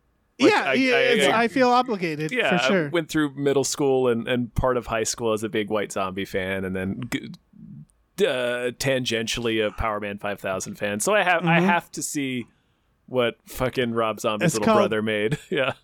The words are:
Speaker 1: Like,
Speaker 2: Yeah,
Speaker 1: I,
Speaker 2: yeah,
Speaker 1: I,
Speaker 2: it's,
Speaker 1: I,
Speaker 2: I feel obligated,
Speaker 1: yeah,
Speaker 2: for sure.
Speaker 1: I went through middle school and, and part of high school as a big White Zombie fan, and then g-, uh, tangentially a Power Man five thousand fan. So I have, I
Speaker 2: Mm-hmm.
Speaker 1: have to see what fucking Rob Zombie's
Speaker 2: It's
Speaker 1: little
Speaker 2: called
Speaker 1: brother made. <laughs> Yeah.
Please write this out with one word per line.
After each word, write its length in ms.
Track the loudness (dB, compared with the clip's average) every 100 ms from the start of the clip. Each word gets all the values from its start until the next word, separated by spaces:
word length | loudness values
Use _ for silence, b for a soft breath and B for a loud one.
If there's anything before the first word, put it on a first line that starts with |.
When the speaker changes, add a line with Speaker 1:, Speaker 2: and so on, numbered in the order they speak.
| _ _ _ 2
Speaker 1:
Like, 120 | 4
Speaker 2:
Yeah, 120 | 4 2
Speaker 1:
I, 20 |
Speaker 2:
yeah, 200 | 2 2
Speaker 1:
I, 40 | 2
Speaker 2:
it's, 260 | 4 4 4
Speaker 1:
I, 160 | 4
Speaker 2:
I 40 | 2
feel 200 | 2 4
obligated, 640 | 4 2 -2 -4 -4 -4
Speaker 1:
yeah, 240 | 0 2 2
Speaker 2:
for 80 |
sure. 220 | 2 2 0
Speaker 1:
I 20 |
went 220 | -2 0
through 240 | 0 0
middle 300 | 0 2 2
school 440 | 0 0 2 4 4
and, 180 | 2 0
and 280 | -2 -2
part 220 | 0 0 0
of 80 | -2
high 160 | -2
school 300 | -2 -2 -2
as 80 | 0
a 40 | -2
big 180 | -2 -2
White 240 | -2 -2
Zombie 320 | -4 -4 -4
fan, 400 | -4 -4 -2 -4
and 100 | -4
then 280 | -4 -4 -6 -6
g-, 200 | -8 -8 -14 _ -20 -20 -20 -20 _ _ -2 0
uh, 440 | 0 -2 -2 -4 -2
tangentially 840 | 0 0 0 -2 -2 -2 0 2 0
a 40 |
Power 280 | 0 -4 -2
Man 160 | -6 -6
five 220 | -6 -6
thousand 360 | -4 -4 -6 -6
fan. 240 | -4 -2
So 140 | 2
I 80 | 2
have, 220 | 4 2
I 140 | 4 4
Speaker 2:
Mm-hmm. 80 | 4
Speaker 1:
have 240 | 2 -2
to 100 | -10
see 440 | -8 -6 -4 -6 -10 _ _ _ _ _ -6
what 300 | 0 0 -2 -12
fucking 460 | -4 -2 0 -2
Rob 280 | 0 0 0
Zombie's 260 | -2 0 0
Speaker 2:
It's 80 |
Speaker 1:
little 100 | 2 2
Speaker 2:
called 120 | 4
Speaker 1:
brother 240 | 4 0
made. 360 | 0 0 0 -2
<laughs> 60 | -4
Yeah. 240 | -2 -2 -4